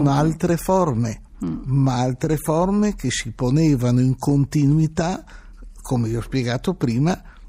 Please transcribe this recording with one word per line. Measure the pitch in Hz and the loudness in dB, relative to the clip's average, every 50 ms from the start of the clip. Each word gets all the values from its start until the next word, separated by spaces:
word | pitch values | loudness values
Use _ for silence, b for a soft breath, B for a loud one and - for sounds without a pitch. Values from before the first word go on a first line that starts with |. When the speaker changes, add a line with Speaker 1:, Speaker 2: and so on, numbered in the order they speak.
| 147 | 4
Speaker 1:
popolo. | 139 139 | 4 2
Speaker 2:
altre | 143 151 160 156 156 - 170 170 | 2 2 0 0 -2 -2 0 0
forme, | 160 - - 185 190 180 156 120 110 120 113 104 - - - - - - | -2 0 0 0 2 2 0 0 0 -2 -2 -4 -8 -14 -18 -12 -8 -6
Speaker 1:
Mm. | - - - - | -6 -6 -6 -4
Speaker 2:
ma | 135 131 139 135 135 123 120 | -2 0 2 2 2 2 0
altre | 127 131 127 - - 151 156 | 0 -2 -2 -2 -2 -2 -2
forme | 147 - - 156 160 180 190 202 208 208 208 196 | -2 0 -2 0 0 0 2 2 2 0 0 -2
che | - - 127 | -2 -4 -4
si | - - - 117 | -4 -4 -6 -8
ponevano | 107 - 127 123 135 156 165 156 143 120 123 123 123 123 | -6 -4 0 2 2 4 4 4 4 2 2 2 2 2
in | 127 131 127 | 2 2 0
continuità, | - - 147 143 139 139 - - 151 143 135 147 160 160 156 160 - 165 175 - - - b b b b b b b b - - - | 0 0 0 2 2 2 2 2 2 2 4 4 4 2 0 0 -2 -2 -2 -4 -6 -10 b b b b b b b b -20 -20 -18
come | - - 135 117 117 110 | -8 -4 -2 -2 0 -2
vi | 113 | -2
ho | 113 | -4
spiegato | - - 131 135 120 120 117 123 - 190 180 | -4 -4 -4 -2 -2 -2 -4 -2 -4 -4 -2
prima, | - - 123 113 123 143 170 190 - b b b b b | -2 -2 0 0 2 0 0 0 -4 b b b b b